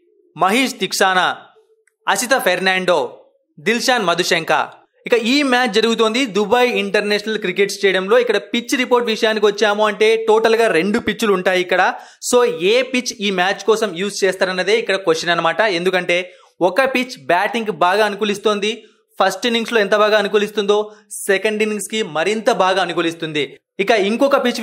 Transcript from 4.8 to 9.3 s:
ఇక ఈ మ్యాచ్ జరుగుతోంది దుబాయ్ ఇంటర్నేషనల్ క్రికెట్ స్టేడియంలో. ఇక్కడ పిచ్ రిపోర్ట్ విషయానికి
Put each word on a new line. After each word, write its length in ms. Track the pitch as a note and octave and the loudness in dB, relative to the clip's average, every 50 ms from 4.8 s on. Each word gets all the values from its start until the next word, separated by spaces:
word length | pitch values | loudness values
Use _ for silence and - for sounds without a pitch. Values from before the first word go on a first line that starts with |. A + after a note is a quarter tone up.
| _ _ _ _ - G3 | _ _ _ _ -2 0
ఇక 80 | B3 A3+ A3+ G#3+ C4 | 0 2 2 2 2
ఈ 20 | C#4+ D4 C4+ | 2 2 2
మ్యాచ్ 240 | B3 B3 B3+ B3 F#3+ | 2 0 0 0 0
జరుగుతోంది 460 | A3 A3 A#3 A3+ A3 A3+ A3 G#3+ A#3+ C#4 A#3+ F3+ | 0 0 2 2 0 0 0 0 0 -2 -2 -2
దుబాయ్ 340 | G3 G#3 G3 A3 B3 B3 B3 A3 G3 | -2 0 2 2 2 2 2 0 -2
ఇంటర్నేషనల్ 580 | G3+ G3+ F#3+ G#3+ G3+ G3+ G#3 G3+ - A3 A3 G#3 G#3+ | -2 -2 -2 -2 0 0 -2 -2 -2 -4 -4 -4 -4
క్రికెట్ 300 | - - - G3+ G3 - | -4 0 0 0 0 0
స్టేడియంలో. 400 | - - G3+ F#3 F#3+ F#3 F#3+ G#3+ B3+ A#3+ | 0 0 2 2 2 2 2 2 2 4
ఇక్కడ 140 | A#3+ G#3+ G3+ - - | 2 0 -2 -2 -4
పిచ్ 220 | - A#3 A#3 - - B3 | -4 -4 -2 -2 -2 -2
రిపోర్ట్ 260 | A3 G#3 B3 A#3+ A#3 A3 | 0 2 2 2 2 0
విషయానికి 340 | A3 G#3+ - A3 | -2 0 0 0